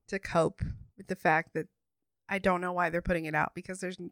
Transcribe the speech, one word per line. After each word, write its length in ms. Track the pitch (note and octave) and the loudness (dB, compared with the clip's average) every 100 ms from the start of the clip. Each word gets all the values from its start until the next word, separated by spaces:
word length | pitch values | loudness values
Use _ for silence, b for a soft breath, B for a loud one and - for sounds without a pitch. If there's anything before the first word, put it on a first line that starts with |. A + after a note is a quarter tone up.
| - | -10
to 120 | G3 | -8
cope 420 | - E3+ D#3+ - - - - - | 0 2 2 0 -6 -6 -14 -20
with 100 | F#3+ | -10
the 80 | F#3+ | 0
fact 380 | F3 D#3 E3 | 4 4 2
that 140 | D#3+ - _ _ _ _ _ - | -6 -8 _ _ _ _ _ -8
I 100 | G3 | 0
don't 220 | F#3+ F3+ | 2 2
know 100 | F3+ | 0
why 160 | F3+ E3+ | 0 0
they're 120 | E3+ | 0
putting 240 | F#3 F3 D#3+ | 0 -2 0
it 100 | D3+ | 0
out 180 | D3+ - | -2 -4
because 240 | - F#3 | -12 -8
there's 200 | F3+ F3+ | -8 -8
n-, 120 | F3 | -12